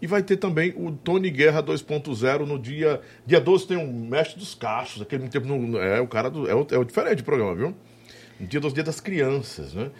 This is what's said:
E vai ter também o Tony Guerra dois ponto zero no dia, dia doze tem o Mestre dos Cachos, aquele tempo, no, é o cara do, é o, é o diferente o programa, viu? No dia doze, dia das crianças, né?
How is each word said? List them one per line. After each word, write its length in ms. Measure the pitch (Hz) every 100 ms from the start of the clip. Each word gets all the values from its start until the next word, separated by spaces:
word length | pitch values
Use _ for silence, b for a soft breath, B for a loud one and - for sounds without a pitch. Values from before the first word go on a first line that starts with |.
E 40 | 165
vai 140 | 202
ter 140 | 196 190
também 380 | 196 160 185 175
o 160 | 170
Tony 380 | 147 170 185 190
Guerra 320 | 135 156 156
dois 200 | 151 156
ponto 320 | - 151 143
zero 320 | 113 127 143 143
no 140 | 139
dia, 400 | 113 151 156 143 B B 117
dia 140 | 165
doze 260 | 156 185 185
tem 120 | 180
o 100 | 147
Mestre 480 | 120 113 139 156 -
dos 160 | -
Cachos, 480 | - 110 113 127 107
aquele 280 | 107 135 127
tempo, 180 | 143 127
no, 300 | 139 117 110
é 220 | 95 110
o 60 | 123
cara 200 | 117 127
do, 160 | 156 123
é 40 |
o, 140 | 113 147
é 80 | -
o 60 |
diferente 380 | 120 - - 185
o 20 |
programa, 320 | 117 139 101 87
viu? 180 | 151 196 B B B B B B
No 100 | 92
dia 120 | 143
doze, 160 | 147 135
dia 80 |
das 160 | 156 156
crianças, 760 | - 185 135 139 113 - 69
né? 180 | 85 135 B